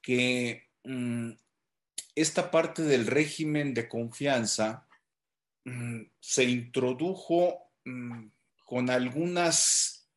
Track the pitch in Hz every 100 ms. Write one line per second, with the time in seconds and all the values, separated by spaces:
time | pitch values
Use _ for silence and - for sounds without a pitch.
0 | - 123 127 123 120 113 _ _ 120 127
1 | 123 117 117 110 _ _ _ _ _ -
2 | - - 156 - 180 165 - - 156 127
3 | 110 131 156 - 151 151 143 120 117 117
4 | 117 - 143 131 107 - 110 117 _ _
5 | _ _ _ _ _ _ 127 123 120 117
6 | - _ - - 127 123 120 131 127 127
7 | 170 190 - 170 180 - - _ 127 127
8 | 120 117 110 _ _ _ - 123 127 127
9 | 123 139 175 175 170 160 - - - -
10 | _